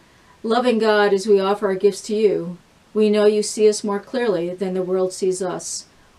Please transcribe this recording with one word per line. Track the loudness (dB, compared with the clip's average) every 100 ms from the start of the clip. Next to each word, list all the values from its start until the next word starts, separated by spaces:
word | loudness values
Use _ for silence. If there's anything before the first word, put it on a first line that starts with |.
| _ _ _ _
Loving | -2 0 2 2
God, | 2 2 2
as | 2 2
we | 2
offer | 2 -2 -2
our | 0
gifts | 0 0
to | -6 0
you, | 2 0 -6 -12 _ _ _
we | 0 2
know | 4 4
you | 2
see | -2 2 2
us | 2
more | -4 -6
clearly | -4 -4 -2 -2 -4
than | -4 -4 -4
the |
world | -2 -2 -2
sees | -2 -4 -2
us, | -6 -8 -10 -12 -14 _ _